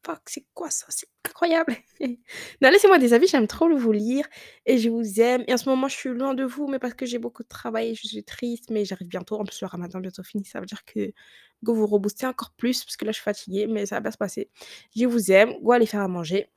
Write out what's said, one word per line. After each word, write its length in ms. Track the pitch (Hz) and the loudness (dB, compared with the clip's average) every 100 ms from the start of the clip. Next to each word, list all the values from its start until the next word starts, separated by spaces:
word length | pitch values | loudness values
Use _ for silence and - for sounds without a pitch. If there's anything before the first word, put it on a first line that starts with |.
fuck, 160 | - 330 - | -12 -12 -12
c'est 180 | - _ | -14 _
quoi 180 | - 339 | -14 -8
ça ? 160 | - - | -8 -8
C'est 180 | - - _ - | -12 -12 _ -16
incroyable ! » 480 | - 349 330 320 233 _ _ | -2 0 2 0 -4 _ _
<laughs> 200 | 277 240 _ - - - | -8 -8 _ -16 -16 4
Non, 80 | 262 | 6
laissez-moi 280 | 370 392 359 | 8 8 8
des 160 | 247 | 8
avis, 120 | 233 359 | 6 6
j'aime 200 | 285 214 | 4 0
trop 220 | - 330 | 2 2
vous 180 | 294 233 | 4 2
lire, 340 | 208 214 262 294 - - _ - | 2 0 -2 -4 -10 -20 _ 2
et 100 | 254 | 2
je 140 | 226 | 4
vous 300 | 226 226 196 | 0 -4 2
aime. 220 | 233 247 - | 2 2 0
Et 60 | |
en 20 | 247 | 0
ce 120 | 269 | 2
moment, 200 | 262 269 | 0 0
je 80 | - | -4
suis 140 | 262 | -6
loin 240 | 247 269 | -4 -2
de 100 | 262 | -2
vous, 240 | 262 247 285 | -4 -4 -6
mais 100 | 269 | -4
parce 160 | 247 | -6
que 120 | 240 254 | -8 -6
j'ai 120 | 240 | -6
beaucoup 240 | 240 - | -8 -10
de 60 | 233 | -18
travail, 460 | - 240 220 226 | -12 -6 -4 -4
je 120 | 226 - | -6 -10
suis 160 | 214 | -12
triste, 480 | 208 - 240 233 - | -14 -8 -6 -6 -6
mais 140 | 220 | -4
j'arrive 240 | 202 190 175 | -4 -6 -8
bientôt. 280 | 180 180 214 | -10 -8 -8
En 80 | |
plus, 160 | 202 - | -8 -8
le 40 | 190 | -10
ramadan 320 | 180 175 185 | -8 -10 -10
bientôt 220 | 185 180 | -12 -14
fini, 220 | 185 208 | -10 -10
ça 160 | 196 214 | -8 -12
veut 60 | 190 | -12
dire 180 | 202 | -16
que 280 | _ 214 196 - _ _ _ _ | _ -6 -6 -8 _ _ _ _
go 120 | 220 | -2
vous 120 | 226 214 | 0 2
reboostez 400 | 208 196 - 262 | 2 0 -4 -6
encore 260 | 254 - _ | -6 -12 _
plus, 280 | 240 247 | -2 -2
parce 120 | - - | -4 -8
que 100 | 214 | -6
là, 60 | |
je 40 | 214 | -4
suis 80 | |
fatiguée, 420 | - 202 - 190 208 | -6 -6 -6 -4 -2
mais 200 | 214 202 | -2 -4
ça 100 | 208 | -4
va 40 | |
bien 80 | 214 | -6
se 80 | 220 | -6
passer. 320 | 196 - - _ - - _ | -8 -6 -12 _ -20 -20 _
Je 120 | 220 247 | -2 0
vous 260 | 233 190 | 2 6
aime, 220 | 190 226 - | 6 6 2
go 100 | 220 | 2
aller 140 | 247 220 | 4 4
faire 160 | 208 | 0
à 60 | 196 | -4
manger 420 | 180 160 190 - | -4 -4 -4 -4